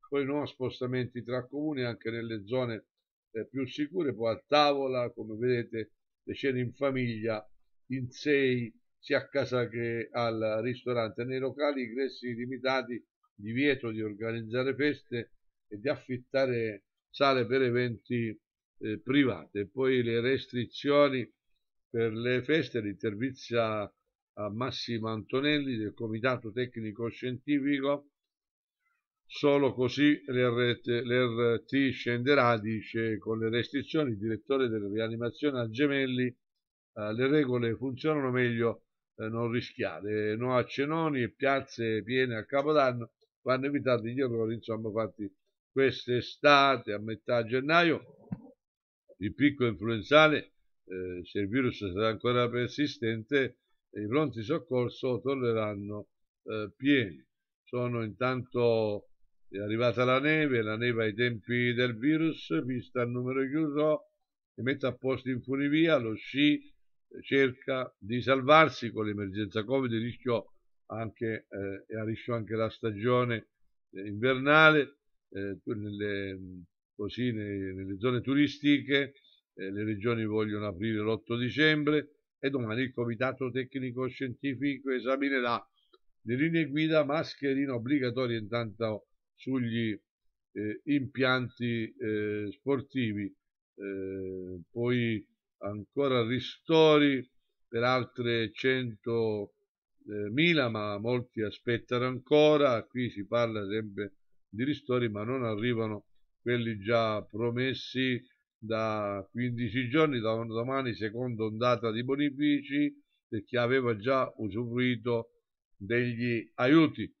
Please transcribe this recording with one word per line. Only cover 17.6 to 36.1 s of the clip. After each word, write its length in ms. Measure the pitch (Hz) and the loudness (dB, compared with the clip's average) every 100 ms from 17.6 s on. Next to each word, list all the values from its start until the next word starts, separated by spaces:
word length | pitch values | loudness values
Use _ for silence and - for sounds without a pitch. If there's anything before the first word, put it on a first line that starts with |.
eventi, 680 | 127 120 123 107 _ 123 113 107 _ _ _ _ | 4 2 0 -4 _ -2 -2 -6 _ _ _ _
eh, 200 | 110 107 | -6 -6
private. 680 | - 139 131 92 76 101 101 | 0 2 2 0 -6 -6 -6
Poi 360 | - 131 131 | -2 2 2
le 180 | 117 117 | 2 0
restrizioni 1040 | 120 131 - 123 113 - 143 143 143 131 107 _ _ _ _ _ _ | 0 -2 -2 -6 -6 -4 2 4 4 2 -6 _ _ _ _ _ _
per 240 | 117 113 | -2 0
le 300 | 110 120 127 | 0 0 0
feste, 380 | 117 156 131 120 | 2 0 2 -2
l'intervista 1120 | 104 98 113 101 131 131 - 120 113 107 98 _ _ _ _ - | -4 -4 -4 -2 -6 -6 -2 0 0 -2 -6 _ _ _ _ -8
a 120 | 104 | -6
Massimo 580 | 104 127 123 - 117 110 | -4 -4 -4 -6 -4 -4
Antonelli 680 | 110 101 131 143 151 139 120 | -6 -2 -2 2 0 0 -4
del 160 | 107 | -4
Comitato 580 | - 113 110 123 127 113 | -6 -6 -2 0 -2 -4
Tecnico 580 | 104 123 117 110 104 117 | -6 -6 -6 -10 -6 -8
Scientifico, 1000 | - 127 123 143 147 139 139 139 143 - _ _ _ _ _ _ _ _ _ _ _ _ | -6 -8 -8 -2 0 0 0 0 -2 -6 _ _ _ _ _ _ _ _ _ _ _ _
solo 460 | - 147 143 139 | 0 4 4 2
così 480 | 113 127 127 147 147 - | 0 -2 2 2 2 -2
l'R 520 | 127 127 120 123 117 | 0 2 2 0 0
T, 60 | - | -2
l'R 760 | 120 120 123 127 117 120 117 - | -2 0 2 2 2 2 0 0
T 240 | 135 135 | 0 2
scenderà, 680 | 123 - 120 123 143 120 117 | 0 -2 0 4 4 6 2
dice, 580 | 104 110 101 113 113 107 | 0 -4 -4 -2 -2 -2
con 220 | 110 110 | -4 -2
le 100 | 113 | 0
restrizioni, 600 | 117 110 143 131 160 147 | 0 -2 -4 -2 -2 -2
il 60 | 107 | -2
direttore 500 | 110 107 - 135 127 | -2 -4 0 0 2
della 220 | 110 101 | 0 -2
rianimazione 680 | 104 113 113 120 - 147 131 | -2 -4 -2 -6 -2 -2 0
al 100 | 117 | -4
Gemelli, 580 | 110 143 139 135 | 0 2 2 0